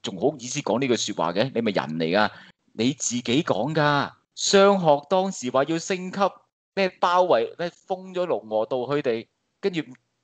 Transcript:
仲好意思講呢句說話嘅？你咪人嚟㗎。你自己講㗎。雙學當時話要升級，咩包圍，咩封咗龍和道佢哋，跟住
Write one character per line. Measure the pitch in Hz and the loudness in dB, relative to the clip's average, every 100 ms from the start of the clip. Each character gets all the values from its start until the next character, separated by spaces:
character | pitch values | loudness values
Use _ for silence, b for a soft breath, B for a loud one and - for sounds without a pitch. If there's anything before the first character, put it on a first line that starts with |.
仲 | - 95 | -10 -2
好 | 117 156 | -2 -2
意 | 120 | -6
思 | 135 | -6
講 | - 104 | -2 0
呢 | 135 | 2
句 | 117 | 0
說 | - 98 | -2 -2
話 | 82 | -2
嘅？ | 87 131 | 0 -2
你 | 117 | -2
咪 | 113 | -2
人 | 87 69 78 | -2 -2 -2
嚟 | 82 92 | 0 2
㗎。 | 107 B B _ _ | 0 B B _ _
你 | - 117 | -2 -2
自 | 127 - 120 | -2 -4 -4
己 | 120 123 | 0 0
講 | 170 98 123 | 0 -2 -2
㗎。 | 156 147 143 104 - _ - | 0 2 0 -2 -8 _ -8
雙 | - 202 196 202 | 2 6 6 6
學 | 165 143 - | 4 2 2
當 | 190 190 | 0 0
時 | 185 123 | -4 -2
話 | 127 | 0
要 | 139 165 | 2 -2
升 | - 190 185 | -4 -6 -6
級， | 185 196 - _ _ _ | -2 -2 -2 _ _ _
咩 | - 190 - | -2 -2 0
包 | 185 180 | 2 4
圍， | 180 123 117 - | 4 4 2 -4
咩 | 175 - - | -8 -8 -8
封 | 185 185 | -8 -6
咗 | 185 180 | -6 -2
龍 | 117 110 | -4 -2
和 | 110 113 | -2 -2
道 | 131 | -2
佢 | 123 143 | -2 -2
哋， | 139 113 110 _ _ _ | -2 -4 -6 _ _ _
跟 | 202 | -4
住 | 175 135 127 _ _ | -4 -6 -12 _ _